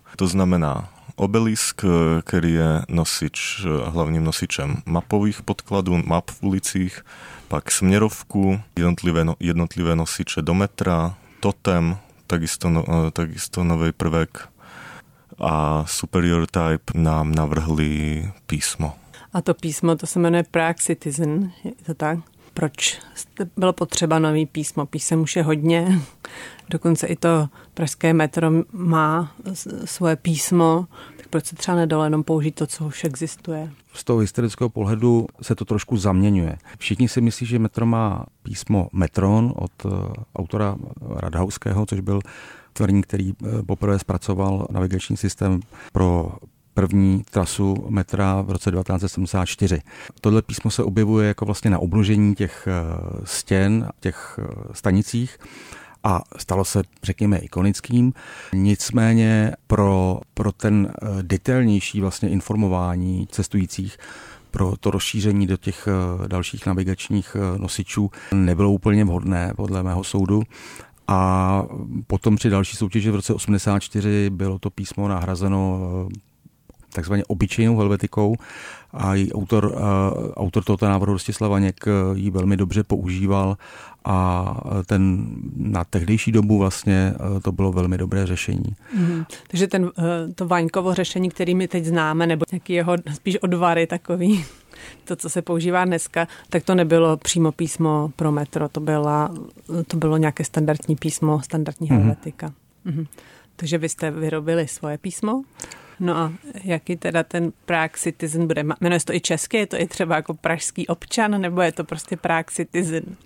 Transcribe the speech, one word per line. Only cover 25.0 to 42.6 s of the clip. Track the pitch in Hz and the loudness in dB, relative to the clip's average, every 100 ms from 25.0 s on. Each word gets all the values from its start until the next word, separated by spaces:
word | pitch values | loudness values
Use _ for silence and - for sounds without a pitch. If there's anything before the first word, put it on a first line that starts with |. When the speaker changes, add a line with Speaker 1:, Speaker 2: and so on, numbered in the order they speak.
| - 160 | 0 2
Speaker 2:
už | 156 180 | 2 2
je | |
hodně, | 156 151 160 165 180 185 135 - - | 2 2 4 4 4 2 0 -12 -18
<laughs> | - - - - | -18 -18 -16 -6
dokonce | 165 170 160 - | -2 2 0 0
i | 160 | 0
to | 170 160 147 - - | 2 2 0 -4 -14
pražské | - 156 - 165 | -6 -4 0 4
metro | 165 151 170 165 160 - | 4 2 2 2 2 0
má | 185 175 160 151 165 165 - 190 | -2 0 2 2 0 -4 -8 -12
s-, | 190 - 190 - | -10 -10 -10 -10
svoje | - 170 160 | -2 0 0
písmo, | 170 151 - 175 165 165 180 - - - | 0 -2 2 4 4 4 -2 -12 -20 -20
tak | - | -6
proč | 156 - | -4 -4
se | 170 | -8
třeba | - 175 | -2 2
nedalo | 165 156 | 2 2
jenom | 151 156 | 2 0
použít | 151 160 151 | 0 0 0
to, | - 147 | -2 -6
co | - 151 | -6 -8
už | - | -6
existuje? | 160 131 160 - 175 156 156 143 _ | -6 -6 -8 -10 -10 -8 -8 -14 _
Speaker 3:
Z | - | -10
toho | - 117 | 0 0
historického | 104 - 117 - 120 | 2 0 -2 -2 -4
pohledu | 110 101 110 120 117 - - | -2 -2 2 4 4 0 -6
se | - 113 | -4 -4
to | 107 | -2
trošku | 104 - 110 | -2 -2 0
zaměňuje. | 98 92 104 95 80 76 - - | 2 4 4 4 2 -4 -12 -8
Všichni | 95 98 123 | -4 2 2
si | 127 | 2
myslí, | 117 - 120 | 0 0 -2
že | 120 | 0
metro | 110 - 117 | 0 0 0
má | 113 107 90 - _ | 2 0 -2 -8 _
písmo | - 98 - 104 87 | -12 -8 0 2 2
Metron | 95 82 - 98 107 120 - | 0 0 2 4 4 2 -2
od, | 90 - 101 | -6 -6 -4
eh, | 95 95 107 110 - | -4 -4 -8 -12 -8
autora | 95 107 101 101 - - - - | -6 -2 -2 -4 -10 -12 -10 -6
Radhauského, | 90 80 95 - - 98 107 | -4 -2 -2 -4 -2 -2 0
což | 95 | -2
byl | 95 101 - - - - | -2 -2 -4 -14 -20 -20